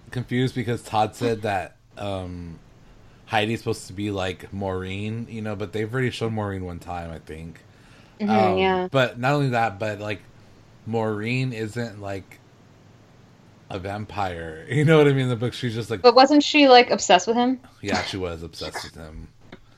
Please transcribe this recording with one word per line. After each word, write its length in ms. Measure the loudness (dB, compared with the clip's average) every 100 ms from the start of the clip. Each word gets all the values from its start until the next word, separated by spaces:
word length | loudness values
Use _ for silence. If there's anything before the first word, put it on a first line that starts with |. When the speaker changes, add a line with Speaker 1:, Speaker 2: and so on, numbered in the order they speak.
| -10
Speaker 1:
confused 420 | -8 -2 0 0
because 280 | 0 -4 -4
Todd 340 | -2 0 0 0
said 260 | -2 -2
that, 320 | -2 -4 -4 -12 _ -10
um, 600 | -6 -6 -8 -10 -12 -16 -20 -20 -20 -20 -20 -20 -2
Heidi's 320 | 0 0 -2
supposed 300 | -4 -6 -8
to 40 |
be 200 | -8 -6
like 400 | -4 -4 -6 -10
Maureen, 720 | -8 -6 -6 -6 -6 -6 -8 -10
you 140 | -10
know, 140 | -8 -6
but 160 | -6
they've 200 | -6 -4
already 180 | -2 -2
shown 220 | -2 -4
Maureen 320 | -4 -4 -6
one 140 | -8 -10
time, 320 | -10 -10 -10
I 80 | -12
think. 400 | -14 -14 -14 -16 -20 -20 -20 -20 -20 -6
Speaker 2:
Mm-hmm, 100 | 0
Speaker 1:
Um, 280 | 2 4 4
Speaker 2:
yeah. 300 | 2 0 0
Speaker 1:
but 260 | 0 0 0
not 140 | 0
only 160 | 2 2
that, 320 | 0 0 -2
but, 180 | -6 -6
like, 220 | -6 -8 -10 -20 -20 -20 -20 -18 -4
Maureen 680 | -2 0 -2 -2 -2 -2
isn't, 480 | -4 -6 -6 -8 -8
like, 380 | -10 -10 -12 -20 -20 -20 -20 -20 -20 -20 -20 -20 -20 -20 -20 -20 -14
a 100 | -10
vampire. 840 | -8 -8 -8 -6 -6 -6 -10 -12 -4
<laughs> 40 |
You 140 | 2
know 140 | 4 6
what 80 | 6
I 20 |
mean? 120 | 4
In 40 | 0
the 80 | -2
book, 160 | -4
she's 200 | -4 -6
just, 160 | -6 -6
like, 120 | 4
Speaker 2:
But 120 | 6
wasn't 280 | 8 8 6
she, 240 | 4 6 10
like, 220 | 10 8
obsessed 360 | 4 4 4 4
with 100 | 0
him? 240 | 2 0 -6 -10
Speaker 1:
Yeah, 200 | -2 -2
she 120 | -2 -4
was 260 | -6 -6
obsessed 420 | -10 -10 -10 -10
with 100 | -12
him. 340 | -14 -16 -16 -18 -20 -20 -20 -20